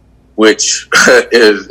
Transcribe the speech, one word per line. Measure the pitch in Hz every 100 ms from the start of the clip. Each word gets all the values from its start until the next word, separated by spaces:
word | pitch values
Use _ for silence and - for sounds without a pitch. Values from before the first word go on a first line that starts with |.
| _ _ _ -
which | 110 - - - -
<laughs> | - - 123 -
is, | 120 107 101 -